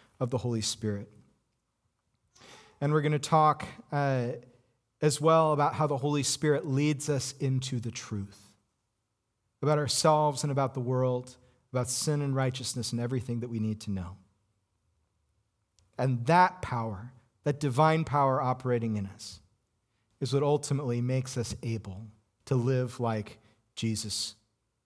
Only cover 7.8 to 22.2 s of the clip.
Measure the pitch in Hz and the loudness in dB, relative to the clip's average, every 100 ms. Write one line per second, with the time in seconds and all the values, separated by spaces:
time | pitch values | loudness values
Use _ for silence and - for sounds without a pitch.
7.8 | 113 - - 107 98 - - _ _ _ | -6 -10 -8 -8 -8 -12 -20 _ _ _
8.8 | _ _ _ _ _ _ _ _ 139 151 | _ _ _ _ _ _ _ _ 0 2
9.8 | 143 - 160 151 151 139 147 139 135 131 | 0 2 4 6 4 0 -2 0 0 -2
10.8 | 123 127 127 127 127 - _ _ _ 127 | -2 0 2 0 -6 -18 _ _ _ -4
11.8 | 123 - - 147 143 135 131 127 117 127 | -2 -2 0 0 0 0 0 -2 -6 -6
12.8 | 113 120 120 131 - 120 120 117 110 107 | -4 -4 -2 -4 -4 -6 -4 -2 -2 -2
13.8 | - 95 90 95 _ _ _ _ _ _ | -4 -6 -6 -12 _ _ _ _ _ _
14.8 | _ _ _ _ _ _ _ _ _ _ | _ _ _ _ _ _ _ _ _ _
15.8 | _ - 127 123 117 175 180 - - 120 | _ -4 0 0 4 6 6 2 -6 -4
16.8 | 113 98 123 - _ _ 147 143 147 120 | -4 -6 -12 -18 _ _ -4 -2 -2 4
17.8 | 156 160 156 143 139 127 127 127 127 120 | 4 4 0 2 2 2 0 -2 0 -2
18.8 | 113 107 98 101 - - _ _ _ _ | 0 -4 -6 -10 -16 -18 _ _ _ _
19.8 | _ _ _ _ 131 139 143 147 147 135 | _ _ _ _ -2 0 2 2 0 -2
20.8 | 127 120 123 131 131 - 113 - 117 113 | 0 -2 0 -2 -2 -6 -6 -6 -6 -6
21.8 | 101 92 110 - | -8 -12 -14 -20